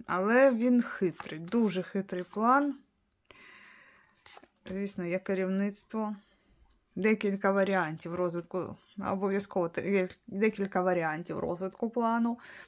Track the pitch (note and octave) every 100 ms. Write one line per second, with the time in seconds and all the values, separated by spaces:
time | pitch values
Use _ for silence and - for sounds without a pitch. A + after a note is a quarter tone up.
0 | - F3+ G3 A#3+ C4+ A#3 B3 B3 A#3 -
1 | F3+ D#3 - D#3 E3 A#3 G#3+ F3+ F3 G3
2 | F#3+ F3+ F3+ G#3 A3+ C4+ C#4+ C#4 _ _
3 | _ _ - - - - - - - -
4 | _ _ - - - _ - F#3+ G3 F#3+
5 | F3 F#3 F#3 F#3+ F#3 F#3+ G3+ G3+ - A3
6 | G#3+ G#3 _ _ _ _ _ _ _ -
7 | G#3 A3 G#3 G3 G3+ G3 F#3+ F#3+ D#3+ D#3+
8 | E3+ F3 F3+ E3+ E3+ F#3 - - _ -
9 | G3 G3 G3 G3 - F#3+ E3+ - F3+ G3
10 | F#3 - - F#3+ A3 G#3 G3 G3 F3+ F3+
11 | D#3+ D#3 F3 - - E3+ F#3+ - A#3 A#3+
12 | A3+ A#3 A#3 A#3+ - -